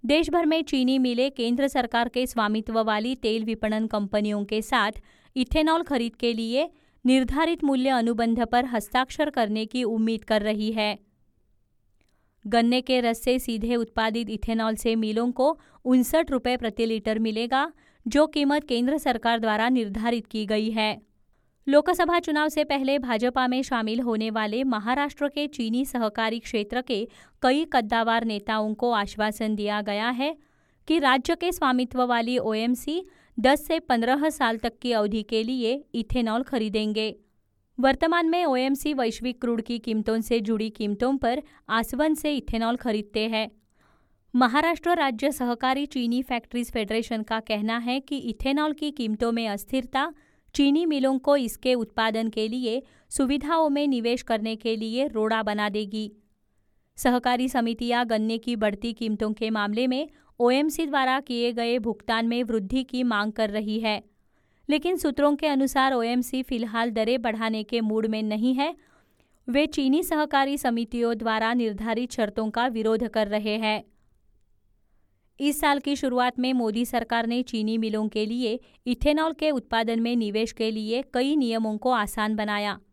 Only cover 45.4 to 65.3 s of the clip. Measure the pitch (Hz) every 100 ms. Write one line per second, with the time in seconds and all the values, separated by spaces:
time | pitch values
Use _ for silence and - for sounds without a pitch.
45.4 | 247 233 262 262 285 269 240 247 262 -
46.4 | - 240 233 240 208 220 226 226 214 220
47.4 | 220 208 214 226 233 262 269 285 233 220
48.4 | 269 277 302 302 302 294 226 214 233 233
49.4 | 226 202 - 262 254 262 302 302 _ _
50.4 | _ - 285 294 339 285 262 269 262 285
51.4 | 233 - 254 247 220 - 220 220 226 214
52.4 | 220 247 247 240 262 _ _ - 262 277
53.4 | 285 330 311 277 294 254 226 247 - 226
54.4 | 220 220 233 220 220 233 285 220 214 226
55.4 | 214 208 208 208 208 214 214 - _ _
56.4 | _ _ _ _ _ - 262 247 247 247
57.4 | 254 254 233 226 240 240 240 220 220 226
58.4 | 233 233 214 202 233 220 220 214 214 214
59.4 | 220 220 208 208 254 254 302 - _ _
60.4 | 240 254 311 294 320 285 262 262 269 240
61.4 | 240 233 233 247 226 220 - 226 233 240
62.4 | 233 226 190 262 254 254 247 208 214 214
63.4 | 220 208 214 214 220 208 - _ _ _
64.4 | _ _ - 302 349 359 302 262 285